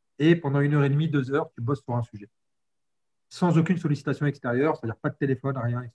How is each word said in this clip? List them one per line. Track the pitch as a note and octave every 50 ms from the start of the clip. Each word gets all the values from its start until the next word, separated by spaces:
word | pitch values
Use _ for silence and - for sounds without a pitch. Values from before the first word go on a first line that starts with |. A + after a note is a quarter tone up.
| _ _ _ -
et | C#3+ E3 E3+
pendant | E3 D#3+ C#3 C#3 C#3+
une | C#3+ C#3+ D3
heure | D3 C#3
et | C#3
demie, | C#3 D3 D#3+ D#3+
deux | D3+ C#3+ B2+ B2+ C#3
heures, | D3+ E3 - _
tu | - A#2
bosses | B2 C#3+ - -
sur | - A#2+
un | A#2+ A#2
sujet. | - - G2+ G2+ - _ _ _ _ _ _ _ _ _ _ _ _ _ _ _ _ _ _ _ _
Sans | - - F3+ F3+ D3
aucune | E3 E3 E3 F#3 -
sollicitation | - D3+ C#3+ - - D3+ C3+ - D3+
extérieure, | C#3+ C#3 - - B2+ A#2+ B2+ C#3+ D#3+ D#3
c'est-à-dire | - - A2+ G#2 -
pas | - D3
de | -
téléphone, | - D3+ C3+ C3 - - C#3 C3+
rien, | B2+ A#2 A#2+ A#2+ B2 B2
et | A#2+ -